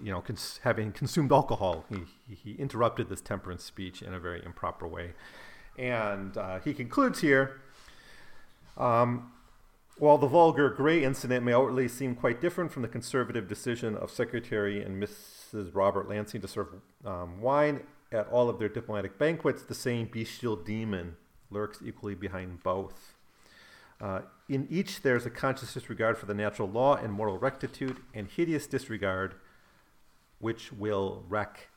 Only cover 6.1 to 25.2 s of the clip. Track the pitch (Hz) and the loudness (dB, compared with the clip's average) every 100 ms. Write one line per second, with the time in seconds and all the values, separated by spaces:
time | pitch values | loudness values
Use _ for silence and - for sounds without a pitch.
6.1 | 101 98 98 95 92 151 - 120 - 262 | -2 -4 -6 -4 -4 -4 -4 -2 4 4
7.1 | - 156 135 135 - - - - - - | 4 6 6 4 -2 -20 -20 -20 -20 -20
8.1 | - - - - - - - 127 117 123 | -20 -18 -18 -18 -20 -14 -2 2 4 4
9.1 | 120 - - - - - _ _ - 147 | 0 -6 -20 -20 -20 -20 _ _ 4 8
10.1 | 147 143 165 165 160 139 107 143 165 135 | 8 8 8 8 8 4 4 4 4 4
11.1 | 131 120 123 120 120 131 127 123 - 135 | 0 0 2 4 6 6 2 0 0 -4
12.1 | 123 131 120 175 175 165 - 113 104 - | 0 0 2 0 0 -4 -4 -6 -6 -2
13.1 | 135 120 120 92 101 127 120 113 104 107 | 0 0 -2 -4 -6 -4 -2 -2 -4 -4
14.1 | - 117 120 120 110 101 101 98 95 101 | -2 -2 -4 -2 0 0 0 -4 -4 -6
15.1 | - - - - 110 90 92 98 98 92 | -8 -20 -20 -12 -8 -4 2 4 4 0
16.1 | 104 104 113 95 - 95 92 - _ 110 | -4 -4 -6 -8 -6 -6 -8 -20 _ -8
17.1 | 90 87 90 120 143 151 139 - - - | -8 -8 -4 2 4 4 2 -6 -20 -4
18.1 | 113 104 120 120 101 107 117 113 104 95 | -2 2 4 4 2 -2 -2 -4 -4 -2
19.1 | - 151 160 147 - - 117 127 120 113 | 0 2 2 0 0 -4 -6 -2 -2 -2
20.1 | 110 113 - 123 107 101 107 110 95 87 | -4 -6 -4 -2 -2 -2 -4 -2 -4 -6
21.1 | 80 _ - - 101 104 - 127 107 104 | -12 _ -20 -10 -6 -6 -8 -12 -10 -8
22.1 | 95 95 92 92 90 92 92 95 - - | -6 -6 -6 -8 -6 -2 -2 -4 -10 -20
23.1 | - _ _ - - - - - - 107 | -20 _ _ -20 -20 -20 -20 -20 -12 -6
24.1 | 95 - - - 135 139 165 - - 139 | -6 -8 -14 -4 -2 0 -2 -2 0 2
25.1 | 120 | 2